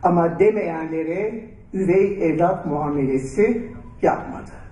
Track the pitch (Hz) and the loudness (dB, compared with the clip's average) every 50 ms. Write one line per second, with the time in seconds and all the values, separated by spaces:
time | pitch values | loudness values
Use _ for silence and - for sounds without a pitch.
0 | - 180 175 175 170 170 165 170 190 214 214 214 190 170 165 160 160 160 160 160 | 2 2 4 4 2 2 2 4 4 4 4 2 -2 -4 -4 -6 -6 -6 -4 -4
1 | 160 156 170 190 214 220 240 220 - - - - - - - 190 190 165 180 190 | -4 -4 -4 -4 -4 -4 -6 -8 -14 -16 -20 -20 -18 -8 -4 -2 0 4 4 4
2 | 196 196 - - 170 165 151 151 170 180 190 - - 151 147 147 151 143 147 143 | 4 2 2 0 0 0 2 4 4 2 2 0 -2 -4 -2 -2 -2 -2 0 0
3 | 135 131 135 135 135 - - 202 208 233 240 233 - - - - - - - - | 0 2 0 0 -2 -2 2 2 2 4 2 0 -4 -8 -12 -14 -16 -16 -8 0
4 | - 247 - - - - - - - - - - - - | 2 2 2 2 -4 -10 -12 -12 -14 -14 -16 -18 -18 -18